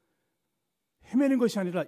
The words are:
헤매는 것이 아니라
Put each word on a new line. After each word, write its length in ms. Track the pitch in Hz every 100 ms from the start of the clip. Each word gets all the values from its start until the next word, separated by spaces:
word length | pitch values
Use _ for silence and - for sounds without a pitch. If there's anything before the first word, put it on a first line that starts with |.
| _ _ _ _ _ _ _ _ _ _ -
헤매는 320 | 240 277 269
것이 220 | 233 208
아니라 260 | 180 175